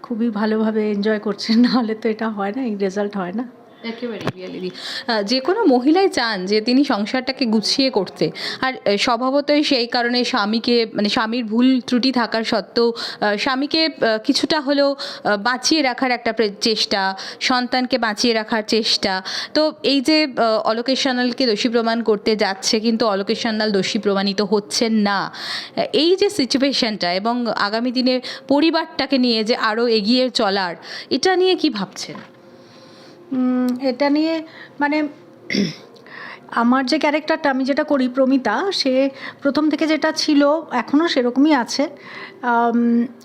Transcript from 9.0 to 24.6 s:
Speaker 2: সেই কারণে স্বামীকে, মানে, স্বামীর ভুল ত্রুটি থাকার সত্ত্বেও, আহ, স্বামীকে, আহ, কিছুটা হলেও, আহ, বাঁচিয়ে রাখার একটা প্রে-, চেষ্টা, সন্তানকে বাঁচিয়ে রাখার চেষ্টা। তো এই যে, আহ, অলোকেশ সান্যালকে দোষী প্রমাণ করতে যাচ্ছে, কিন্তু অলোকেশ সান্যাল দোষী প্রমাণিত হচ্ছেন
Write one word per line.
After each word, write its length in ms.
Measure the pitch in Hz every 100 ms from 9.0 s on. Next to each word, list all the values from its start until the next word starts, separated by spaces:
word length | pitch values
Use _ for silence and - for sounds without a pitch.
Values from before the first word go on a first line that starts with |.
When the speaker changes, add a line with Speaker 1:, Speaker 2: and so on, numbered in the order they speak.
| - 233 254 277 285 294
Speaker 2:
সেই 240 | 302 262 233
কারণে 380 | 247 240 247
স্বামীকে, 600 | 247 247 202 226 220 240 226
মানে, 140 | 208 208
স্বামীর 360 | 226 220 240
ভুল 360 | 226 220 254 262
ত্রুটি 320 | - 247 254
থাকার 320 | 254 220 220
সত্ত্বেও, 480 | 220 220 202 - 233 233 - -
আহ, 160 | 208 208
স্বামীকে, 500 | 277 262 285 320 320
আহ, 320 | 320 226 220
কিছুটা 360 | 220 269 - 311
হলেও, 360 | 262 285 277 277 - -
আহ, 120 | - 208
বাঁচিয়ে 460 | 208 254 - 320
রাখার 280 | 269 240 262
একটা 220 | 240 233
প্রে-, 200 | 220 214 202
চেষ্টা, 560 | - 214 - 202 190 190 - -
সন্তানকে 580 | - 254 247 254 254 254
বাঁচিয়ে 360 | 226 208 240
রাখার 280 | 220 214 226 214
চেষ্টা। 560 | 220 226 - 208 185 190 - -
তো 180 | 294 311 302
এই 180 | - 277
যে, 240 | 254 311
আহ, 440 | 302 233 226 220 -
অলোকেশ 340 | 226 240 262
সান্যালকে 440 | 277 247 247 240 262
দোষী 220 | 202 254
প্রমাণ 340 | 233 226 233
করতে 340 | 226 208 220 214
যাচ্ছে, 440 | 208 190 - 233
কিন্তু 260 | 220 226 233
অলোকেশ 360 | 196 202 220
সান্যাল 300 | 240 214 220
দোষী 260 | 196 185 226
প্রমাণিত 420 | 208 196 196 196
হচ্ছেন 520 | 208 214